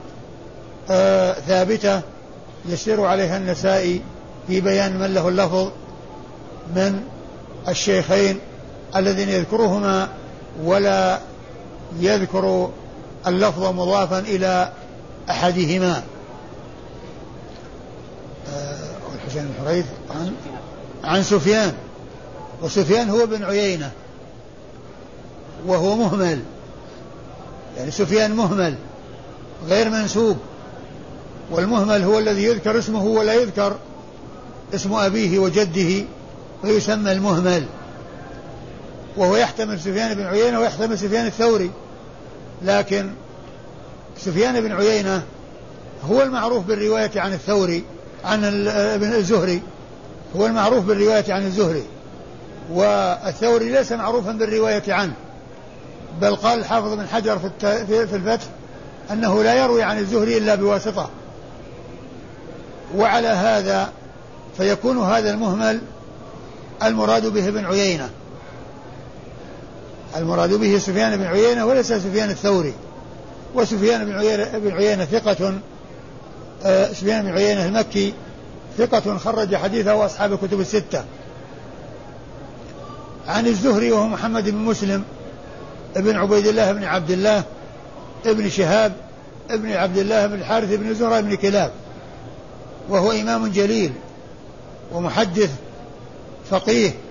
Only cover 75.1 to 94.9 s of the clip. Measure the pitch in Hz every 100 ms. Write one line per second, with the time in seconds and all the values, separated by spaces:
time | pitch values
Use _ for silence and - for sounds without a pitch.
75.1 | 226 220 175 190 190 - - - - -
76.1 | - - - - - 196 190 202 202 190
77.1 | 220 196 175 208 202 175 220 214 202 196
78.1 | - - - - - - - 233 226 202
79.1 | 190 202 226 202 185 190 226 202 214 202
80.1 | - 202 202 196 196 185 214 - 147 -
81.1 | - - - - - - - - - -
82.1 | - - - - - - - - - -
83.1 | - - 202 233 208 254 214 160 214 220
84.1 | 202 226 226 202 208 220 214 196 196 208
85.1 | - - - - - - - - 190 208
86.1 | 208 196 208 208 220 196 202 185 185 156
87.1 | 185 208 208 - - - - - - -
88.1 | - 226 220 208 190 165 208 214 180 -
89.1 | - - - - 226 220 190 185 190 196
90.1 | 220 208 202 - 226 208 208 214 214 226
91.1 | 226 208 196 196 202 143 - - - -
92.1 | - - - - - - - - 196 202
93.1 | 214 214 226 220 196 202 226 165 120 -
94.1 | - - - - - - - -